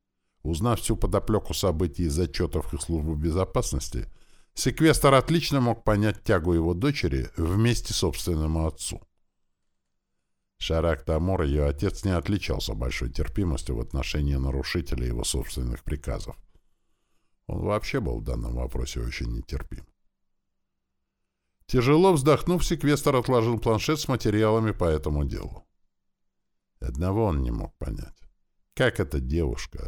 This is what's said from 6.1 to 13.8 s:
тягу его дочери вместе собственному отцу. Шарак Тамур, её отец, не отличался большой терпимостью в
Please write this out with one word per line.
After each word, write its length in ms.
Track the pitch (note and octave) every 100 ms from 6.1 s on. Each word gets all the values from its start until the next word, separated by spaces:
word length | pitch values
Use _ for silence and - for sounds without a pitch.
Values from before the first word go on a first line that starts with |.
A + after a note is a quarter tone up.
| -
тягу 300 | - F#2+ E2+
его 200 | E2 E2
дочери 560 | F2 C3+ C#3+ F2 C2+ B1+ -
вместе 580 | E2 G2 A#2 A#2 -
собственному 720 | - F2 C#2+ - D#2+ D#2 D#2+ D#2+
отцу. 340 | - - - - _ _ _ _ _ _ _ _ _ _ _ _ _ _ _
Шарак 460 | - D#2+ E2 D#2
Тамур, 380 | - D#2+ F2+ F#2
её 260 | D2+ D2 C#2+
отец, 360 | C#2+ F#2+ -
не 60 | G2
отличался 640 | F2 - G2+ - - -
большой 360 | G#2+ B1+ - A#2+
терпимостью 640 | - - - F#2 C2 -
в 40 | A#1